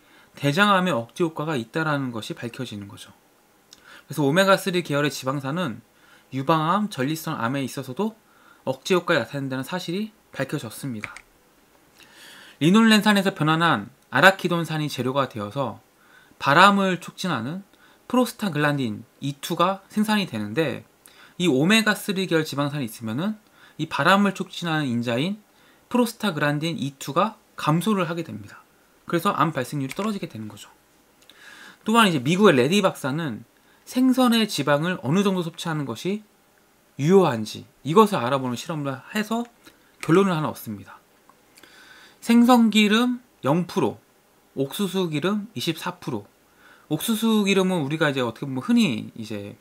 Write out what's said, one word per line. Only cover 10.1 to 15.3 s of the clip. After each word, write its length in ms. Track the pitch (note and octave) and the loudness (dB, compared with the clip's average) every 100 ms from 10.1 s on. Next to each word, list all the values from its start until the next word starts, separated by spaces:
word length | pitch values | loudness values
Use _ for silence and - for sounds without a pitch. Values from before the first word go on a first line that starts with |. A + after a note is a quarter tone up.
| _ _ | _ _
밝혀졌습니다. 800 | - C3 D3+ A2+ - C#3+ A2 - - _ _ _ _ _ _ _ _ - - - - - - | -8 -6 -6 -10 -10 -10 -10 -12 -16 _ _ _ _ _ _ _ _ -20 -20 -20 -20 -20 0
리놀렌산에서 760 | D3+ G#3 A3+ G#3+ G#3+ G3+ F#3 | 4 6 6 6 4 2 2
변환한 560 | F#3+ D3+ D#3+ E3+ A#2+ G2+ _ _ | 0 0 2 2 0 -4 _ _
아라키돈산이 800 | B2 D#3 C#4+ F3 E3+ D#3+ D#3 D3+ | 6 6 6 -2 -2 -2 -4 -4
재료가 400 | - B2 C#3 | -4 -2 -2
되어서 520 | B2+ | -2